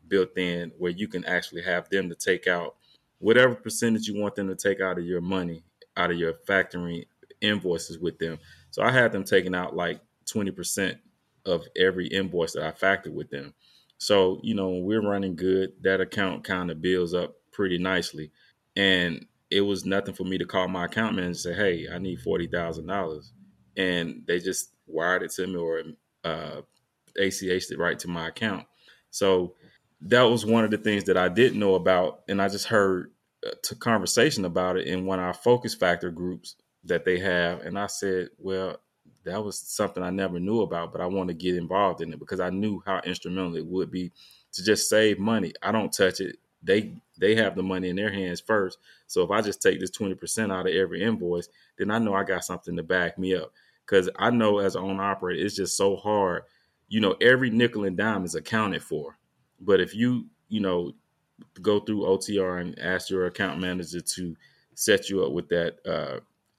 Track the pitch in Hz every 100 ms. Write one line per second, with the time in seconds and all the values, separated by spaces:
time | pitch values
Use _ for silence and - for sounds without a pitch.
0 | - 98 92 - 90 87 85 - 90 90
1 | 104 90 87 90 - 85 90 87 - 98
2 | 90 82 - 90 90 87 82 - _ _
3 | _ _ 95 120 127 123 110 - 117 110
4 | 107 101 104 104 98 92 101 98 95 90
5 | 87 90 87 95 87 80 - _ - -
6 | 87 85 82 80 - 98 90 87 87 85
7 | - _ _ - 107 104 90 82 - 80
8 | 85 - 82 80 - - _ - 110 127
9 | 117 104 95 98 90 90 90 90 85 82
10 | _ _ - 110 98 90 85 - 92 -
11 | _ _ _ _ 95 85 - - 92 90
12 | 90 95 95 87 82 78 78 - 95 98
13 | 80 76 76 71 73 - _ _ _ -
14 | - 101 92 95 110 101 95 90 92 110
15 | 104 101 95 85 92 95 95 - 95 95
16 | 92 - 95 87 - 92 87 78 90 92
17 | 87 90 85 - _ - 95 87 92 90
18 | 85 73 78 _ _ _ _ - 98 90
19 | 87 82 - _ - 98 101 95 92 98
20 | 98 92 92 92 87 98 92 90 87 -
21 | 113 95 90 87 87 87 101 85 78 90
22 | 95 85 87 90 85 87 85 80 80 98
23 | 82 76 - - - _ _ - 92 87
24 | 85 - - 87 92 90 - _ - 80
25 | 85 92 90 - 92 87 82 82 78 76
26 | _ _ 85 80 78 73 - _ _ _
27 | _ - 98 - 92 92 - - 87 76
28 | 87 85 82 - 113 92 - _ _ -
29 | _ - 101 92 90 - - _ _ _
30 | 87 120 120 120 104 113 107 107 107 101
31 | 95 92 90 90 123 104 101 92 90 90
32 | 90 - - 101 98 98 - 110 98 92
33 | - _ _ _ - - - - 120 110
34 | 87 - 147 120 92 87 90 90 - 92
35 | 92 92 90 87 117 123 113 - 90 87
36 | 90 82 90 90 - - _ _ 85 85
37 | 92 90 95 87 87 87 87 95 101 -
38 | 98 92 87 _ 92 95 92 - _ _
39 | _ _ 85 98 104 - - - 101 -
40 | 90 95 95 87 92 113 92 85 85 82
41 | 90 95 90 82 90 90 85 95 98 85
42 | 82 78 - 92 90 95 107 95 98 95
43 | - 90 90 92 90 82 80 92 80 92
44 | 90 _ - _ _ - 95 101 - 107
45 | 110 95 104 110 85 - 92 110 101 -
46 | 92 90 92 - _ _ 87 104 - -
47 | _ - 104 110 101 92 95 92 92 92
48 | 107 98 90 87 - 107 92 - _ -
49 | - 92 85 104 104 - - 87 92 -
50 | 101 92 82 113 107 92 90 85 90 87
51 | 107 104 87 87 - _ _ - 101 113
52 | 110 98 95 90 - 92 - 87 80 90
53 | 85 - 92 90 80 _ _ _ - 98
54 | 92 - 107 120 107 101 98 90 95 95
55 | 98 95 90 82 101 98 90 - 98 92
56 | 104 104 95 85 - _ _ _ - 110
57 | 101 - 113 127 127 113 120 110 98 90
58 | 107 101 90 82 - 113 104 80 - 78
59 | 71 - _ _ _ _ 95 95 87 101
60 | 123 123 - _ - 107 98 90 87 -
61 | _ _ _ _ - - 92 104 104 107
62 | 92 95 - 98 92 90 87 - 87 92
63 | - 95 90 87 95 78 90 90 85 87
64 | - - 87 78 _ _ _ - - 98
65 | - 95 87 82 87 87 85 - 90 80
66 | 71 62 - _ _